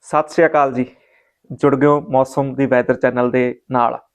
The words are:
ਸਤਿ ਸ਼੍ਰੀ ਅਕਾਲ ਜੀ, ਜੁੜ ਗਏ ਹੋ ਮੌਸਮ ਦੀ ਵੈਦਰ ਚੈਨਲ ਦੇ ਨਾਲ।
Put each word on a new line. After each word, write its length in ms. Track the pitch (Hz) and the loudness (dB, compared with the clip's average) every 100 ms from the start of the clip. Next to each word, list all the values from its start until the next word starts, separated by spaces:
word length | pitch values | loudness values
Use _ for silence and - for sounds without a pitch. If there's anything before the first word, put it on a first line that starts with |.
| - | -2
ਸਤਿ 180 | 151 151 | -4 -2
ਸ਼੍ਰੀ 180 | - 160 | 0 2
ਅਕਾਲ 260 | 151 139 | 2 0
ਜੀ, 140 | 123 123 _ _ _ _ _ _ | -2 -6 _ _ _ _ _ _
ਜੁੜ 240 | 127 143 135 | -2 0 2
ਗਏ 100 | 147 | 2
ਹੋ 140 | 147 | 2
ਮੌਸਮ 540 | 143 131 135 - 139 | 0 -2 0 -2 -4
ਦੀ 120 | 131 135 | -2 0
ਵੈਦਰ 280 | 123 123 | 0 0
ਚੈਨਲ 360 | 123 127 123 123 | 0 0 0 0
ਦੇ 300 | 127 123 120 _ | 0 -2 -4 _
ਨਾਲ। 280 | 127 120 123 _ | -2 0 -2 _